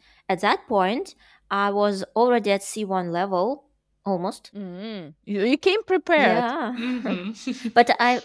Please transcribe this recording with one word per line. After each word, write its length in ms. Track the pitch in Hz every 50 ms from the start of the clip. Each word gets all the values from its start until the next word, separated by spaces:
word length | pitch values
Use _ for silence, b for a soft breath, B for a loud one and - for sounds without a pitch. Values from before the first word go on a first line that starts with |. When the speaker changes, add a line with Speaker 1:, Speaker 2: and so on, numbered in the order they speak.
| b b b b b -
Speaker 1:
at 140 | 160 160 202
that 260 | 208 311 392 - -
point, 460 | 233 196 180 185 226 285 381 - - b b b b b b _
I 200 | 202 196 202 202
was 340 | 202 202 208 208 202 190 - - -
already 380 | 220 240 247 247 233 208 208 196
at 100 | 196 -
C 220 | - - 220 214
one 260 | 185 190 185 180 175 170
level, 520 | 175 190 202 190 175 185 233 277 294 - _ _ _ _ _ _ _ _
almost. 460 | 196 190 170 175 202 - - - - -
Speaker 2:
Mm-hmm. 540 | 202 196 180 175 180 208 226 220 196 165 143 160 _ _
You, 180 | 180 208 202 196
you 100 | 240 277
came 260 | 294 - 370 370 453 -
prepared. 600 | - 381 359 - - 339 302 269 214 220 240 240
Speaker 1:
Yeah. 300 | 233 262 330 277 214 247 220
Speaker 3:
Mm-hmm. 880 | 233 254 254 240 208 214 190 180 180 202 226 - - 262 247 254 - 226
<laughs> 60 | -
Speaker 1:
But 160 | 233 240 - - -
I, 220 | 233 247 247 247 -